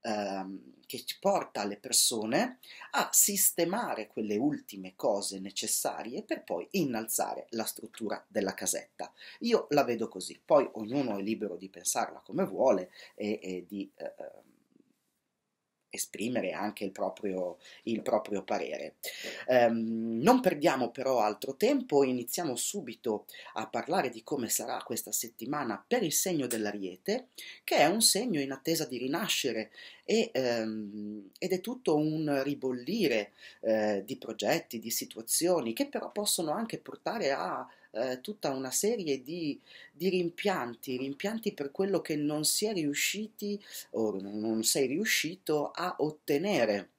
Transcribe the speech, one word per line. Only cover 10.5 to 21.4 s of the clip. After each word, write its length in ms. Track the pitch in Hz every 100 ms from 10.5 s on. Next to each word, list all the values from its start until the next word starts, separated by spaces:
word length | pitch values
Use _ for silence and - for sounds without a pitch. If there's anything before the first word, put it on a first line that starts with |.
| 151 123
ognuno 440 | 113 107 139 131 101
è 40 |
libero 360 | 98 110 101 87
di 120 | 95
pensarla 500 | 90 - 123 107 -
come 260 | - 156 190
vuole 460 | 190 131 98 90 - - -
e, 240 | 104 104
e 240 | 92 92 87
di, 220 | 101 98 _
eh, 180 | - - 69 - - _ _ _ _ _ _ _ _ _ _ _ _ _ _
esprimere 640 | - - - 110 123 92
anche 320 | 80 104 104
il 80 | 98
proprio, 680 | - 95 - 104 92 90 87 - -
il 180 | - 110
proprio 420 | - 120 - 101
parere. 520 | - 104 67 73 76 _ - - - - -
Ehm, 720 | 127 117 113 110 113 113 113
non 200 | 160 254
perdiamo 500 | 190 151 156 135 123
però 280 | - 131 123
altro 360 | 107 104